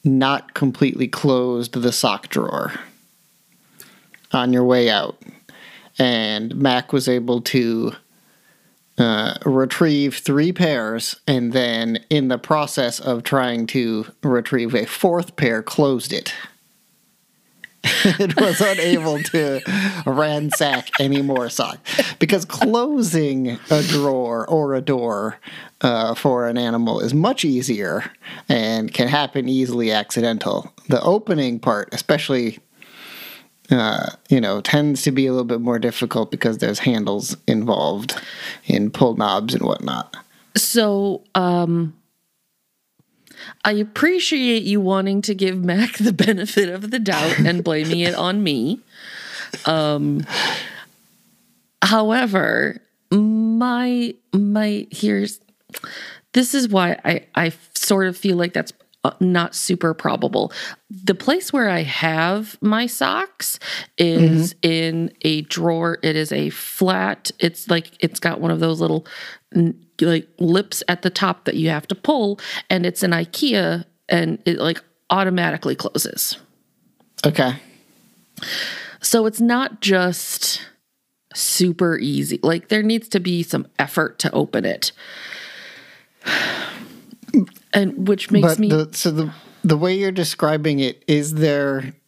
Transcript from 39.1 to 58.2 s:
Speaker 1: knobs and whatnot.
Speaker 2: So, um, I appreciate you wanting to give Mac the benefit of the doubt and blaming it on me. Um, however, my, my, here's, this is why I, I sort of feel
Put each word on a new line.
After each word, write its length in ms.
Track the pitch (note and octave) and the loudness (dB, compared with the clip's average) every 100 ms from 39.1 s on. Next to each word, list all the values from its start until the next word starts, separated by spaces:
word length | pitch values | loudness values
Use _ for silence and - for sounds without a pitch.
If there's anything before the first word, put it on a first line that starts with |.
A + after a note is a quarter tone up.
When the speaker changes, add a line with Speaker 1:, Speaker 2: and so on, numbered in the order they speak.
Speaker 1:
knobs 400 | A2+ G#2 G2 A2 | 4 0 0 0
and 80 | - | -2
whatnot. 520 | - G1+ G#1+ B1 - - - _ _ | -2 -2 -4 -6 -10 -16 -20 _ _
Speaker 2:
So, 680 | - - A#3 G#3+ G3+ G3+ - _ | -4 0 2 2 2 0 -2 _
um, 640 | F#3+ F3+ F3 E3+ E3+ D#3+ - _ _ _ _ _ _ _ _ _ _ _ _ _ - - - | 0 2 2 2 0 -2 -6 _ _ _ _ _ _ _ _ _ _ _ _ _ -20 -20 -4
I 60 | G#3 | 0
appreciate 880 | G#3 G#3+ - D#4 F#4 - D4+ B3 A3+ | 0 -2 2 2 2 0 0 2 2
you 160 | F#3+ G#3 | 2 2
wanting 420 | F#3+ F#3+ F#3+ G3 | 2 2 0 -2
to 100 | G3+ | -2
give 300 | F#3+ F#3+ F#3 | 0 0 0
Mac 320 | F3+ F3+ A#3 - | 0 2 0 2
the 160 | A3 | 0
benefit 560 | E3+ G#3 G3 G#3 - F#3 | 4 2 2 0 0 0
of 220 | F#3 G#3+ | -4 -6
the 80 | B3 | -4
doubt 400 | G3+ D#3 D#3 D3+ | -2 0 0 2
and 240 | D3+ F3 | 2 2
blaming 360 | E3+ D#3 D#3+ E3+ | 0 -2 0 0
it 120 | F3 | 0
on 300 | F3 F3 G3+ | 0 -2 0
me. 360 | F#3+ C3+ B2+ A#3 _ - - - - - - - | 0 0 -2 -4 _ -20 -18 -16 -14 -14 -12 -6
Um, 640 | - D#3+ D3+ D3 D3 C#3+ D3+ - - - - - - _ _ _ _ _ _ _ _ _ | 0 0 0 0 0 -2 -4 -4 -4 -4 -10 -16 -20 _ _ _ _ _ _ _ _ _
however, 960 | G3 A3 G#3+ A#3+ A#3+ F#3+ - A#2+ C#3+ - _ _ _ | 2 4 4 2 2 2 2 2 0 -4 _ _ _
my, 1040 | G3+ G#3+ A3 A3 A3+ B3 A#3+ B3 B3 A#3 - _ | 2 4 2 2 2 0 0 0 0 -2 -6 _
my, 540 | G3 G3+ G#3+ G#3+ G#3 - | 0 2 2 0 -2 -6
here's, 480 | - G#3 G3+ - - _ _ _ - - - - - _ | -2 0 0 -2 -6 _ _ _ -16 -14 -16 -16 -20 _
this 200 | B3+ B3+ | 0 2
is 160 | C#4 A#3+ | 0 2
why 300 | G3 F3 - | 2 2 0
I, 220 | - E3+ - | -2 -2 -2
I 180 | - E3 - - | -2 -2 -4 -12
sort 320 | - - G3 F#3 | -6 0 2 2
of 80 | |
feel 220 | F3+ | 0